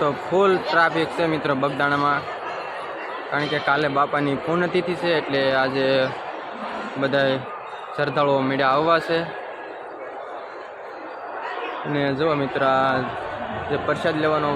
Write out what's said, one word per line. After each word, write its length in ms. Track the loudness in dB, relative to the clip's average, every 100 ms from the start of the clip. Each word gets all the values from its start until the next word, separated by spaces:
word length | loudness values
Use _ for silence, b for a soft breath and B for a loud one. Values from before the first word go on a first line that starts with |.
તો 60 | 0 0 0
ફૂલ 260 | 4 6 4
ટ્રાફિક 500 | 2 4 4 4 0 0
છે 80 | 0
મિત્રો 180 | 0 0 0
બગદાણામાં, 580 | 0 2 2 2 2 0 -2 -8 -8 -8 -8 -10 -10 -10 -10 -10 -4
કારણ 200 | -2 0
કે 60 | 0 2
કાલે 200 | 2 4 2
બાપાની 460 | 2 2 2 0
પૂર્ણતિથિ 500 | 0 0 2 2 0 0
છે, 80 | 2 2
એટલે 200 | 2 2 4 4
આજે 240 | 2 2 4 4 2 -2 -8 -10 -10 -10 -8 -8 -8 -2
બધાય 360 | 0 2 2 0 -4 -10 -12 -12 -8
શ્રદ્ધાળુઓ 480 | -4 0 2 4 4 2
મેળા 240 | 2 4
આવવા 260 | 4 4 4 2
છે. 120 | -2 -2 -6 -10 -12 -12 -12 -12 -12 -12 -12 -12 -12 -12 -12 -14 -14 -14 -12 -12 -12 -10 -8 -8 -6 -6 -6 -4
અને 160 | 0 0 2
જો 80 | 2 2
મિત્રો, 240 | 0 2 4
આ 280 | 4 4 2 0 -4 -6 -8 -6 -6 -4
જે 60 | -2 0
પ્રસાદ 300 | 0 0 2
લેવાનો 260 | 2 2 2